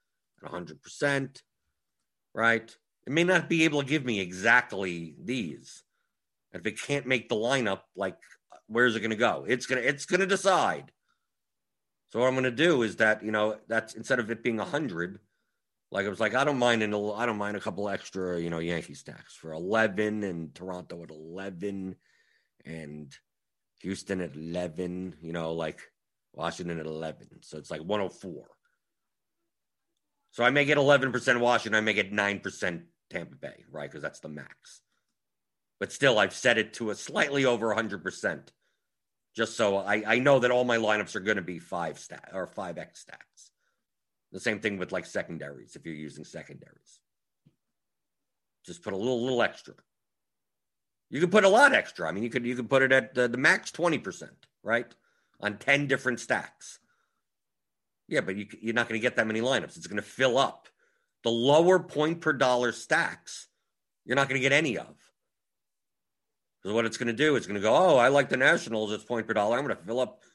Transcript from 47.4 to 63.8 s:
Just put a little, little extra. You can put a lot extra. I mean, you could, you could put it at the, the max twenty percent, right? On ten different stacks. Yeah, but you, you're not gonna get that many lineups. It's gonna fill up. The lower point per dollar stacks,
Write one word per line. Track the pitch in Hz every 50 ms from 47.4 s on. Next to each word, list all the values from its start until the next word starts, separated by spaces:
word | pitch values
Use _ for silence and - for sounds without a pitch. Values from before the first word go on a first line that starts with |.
| _ _ _ _ _ _ _ _ _ _ _ _ _ _ _ _ _ _ _ _ _ _ _ _ _
Just | - 87 85
put | - 107 98
a |
little, | 95 107 127 127 117 120
little | 131 127 120 110
extra. | 90 - - - - - _ _ _ _ _ _ _ _ _ _ _ _ _ _ _ _ _ _ _ _ _ _ _ _ _ _ _
You | - 143
can | 175 175
put | 190 214 196
a | 196
lot | 196 240 285 277 262
extra. | 104 - - - - 85 80
I | 82
mean, | 101 113
you | 120
could, | 120 127 120
you | 120 127
could | 123 120 110
put | 135 131 135
it | 131 135
at | 131 131 - -
the, | 123 123
the | 120 117 127
max | 143 160 185 208 - - -
twenty | - 165 175 160 123
percent, | - 95 - - - - - _ _ _ _ _ -
right? | 104 113 120 127 - - _ _ _ _ _ _ _ _ _
On | - 104 107 -
ten | - - 143 143 147 139
different | 135 127 - 131 120 113
stacks. | - - 123 101 - - - _ - - - - _ _ _ _ _ _ _ _ _ _ _ _ _ _ _ _ _ _ _ _ _ _ _ _ _
Yeah, | - 156 147
but | - 87 95
you, | 104 101 98 - -
you're | 110 113 113
not | 120 117 -
gonna | 110 110
get | 110 123 -
that | 123 113
many | 110 113 110
lineups. | 117 127 135 110 82 - -
It's | 85 82 85
gonna | 101 104 -
fill | - - - 131 131 117 131
up. | 135 - - - - - _ _ _ _ _ _ _ _ _ _ -
The | 120
lower | 117 117 120 135 143 156 170 180 185 180
point | 170 - - 139 151 160 165 170
per | - 160 147
dollar | 123 135 127 127 123 123 120
stacks, | 113 - - - 156 165 160 - - - _ - - - - - _ _ _ _ _ _